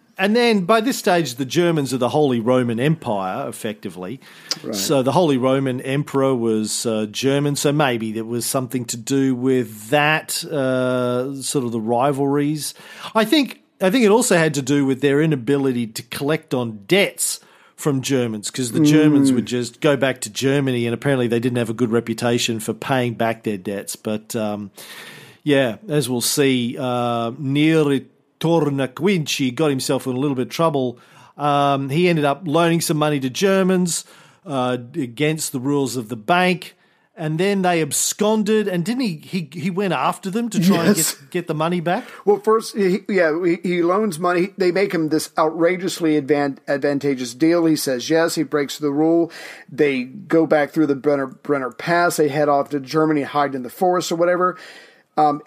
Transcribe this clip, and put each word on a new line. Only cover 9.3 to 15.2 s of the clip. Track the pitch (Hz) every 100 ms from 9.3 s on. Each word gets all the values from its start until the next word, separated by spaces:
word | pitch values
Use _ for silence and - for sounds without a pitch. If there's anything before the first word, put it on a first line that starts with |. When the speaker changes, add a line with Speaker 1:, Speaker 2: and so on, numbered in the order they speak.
| 123
Speaker 1:
with | 127 131 110 107 107
that, | 147 147 156 - - 160
uh, | 151 131 127 127 127 123 123 131 139
sort | 123 147 120
of |
the | 117
rivalries. | 110 117 139 135 139 143 147 151 139 - - - -
I | 220 220
think, | 320 254 - _ _
I | 190
think | 240 214
it |
also | 220 240 185
had | 160
to | 143
do | 131 143 135
with | 127
their | 143 139